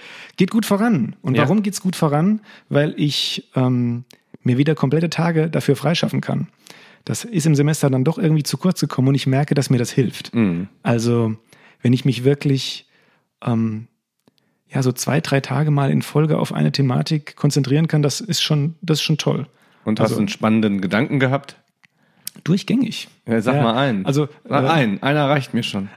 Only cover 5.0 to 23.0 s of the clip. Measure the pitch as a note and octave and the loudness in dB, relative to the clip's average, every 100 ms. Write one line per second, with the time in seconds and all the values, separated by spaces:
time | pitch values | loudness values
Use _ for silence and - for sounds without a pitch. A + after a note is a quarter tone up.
5 | E3 - E3 E3 D#3+ D3 - C3+ D3 E3+ | -2 -2 0 0 0 -2 0 0 0 -2
6 | - - - C#3 - _ - - - _ | -2 -4 -4 -6 -6 _ -20 -20 -20 _
7 | - - A#3+ G3+ D3+ C#3+ D3 D#3 C#3+ C3 | -8 -8 -4 -2 2 2 2 2 0 2
8 | C3 - E3 D#3 C#3+ - F#3+ - D3+ - | 0 0 0 0 0 -2 -2 0 -2 0
9 | C3 C#3 - C3 D3+ C#3+ C3 B2 A#2+ - | 2 2 2 0 0 0 2 0 0 0
10 | A#2 - - A#2 G#2 E2+ F#2+ _ A#2 A#2 | 0 -2 -6 0 0 0 -6 _ 0 0
11 | A#2 A#2+ A2+ A2 _ _ - _ A#2+ A#2+ | 2 2 0 -4 _ _ -20 _ 0 2
12 | C#3+ A#2 B2+ C#3+ D3 C3+ - - _ _ | 2 2 2 2 0 -2 -4 -12 _ _
13 | _ _ _ - - A2+ A2+ G#2+ A#2+ _ | _ _ _ -8 -2 0 0 -4 -12 _
14 | _ _ _ _ _ _ _ C3+ B2+ A#2+ | _ _ _ _ _ _ _ -2 0 0
15 | - C#3+ - C#3 - C3 D3+ C#3+ C#3 D3 | 0 -2 0 -2 0 -2 0 2 2 0
16 | - D3 D#3 D3+ - - D3+ C#3+ C3+ C3+ | 0 0 2 0 -2 0 0 0 0 0
17 | D3+ D#3 - - D3 D3 C3 C#3+ E3 D3+ | 0 -4 -6 -2 0 0 0 0 2 2
18 | C#3+ - - E3 - D3+ D3 - E3 D3+ | 0 -2 -6 -4 0 0 0 -4 -2 -2
19 | - D3+ - D3+ - _ _ _ - G#2+ | 0 0 0 -2 -6 _ _ _ -4 0
20 | A2 A2 G2+ - A2 A2 G#2+ G2 F#2+ G#2 | 0 0 -2 -2 0 2 2 0 0 0
21 | A#2 C#3 B2+ C#3 - - _ _ _ _ | 0 0 0 0 -6 -20 _ _ _ _
22 | _ _ - - - F#3+ - A#3+ - - | _ _ -20 -10 -2 -2 0 -2 -2 -6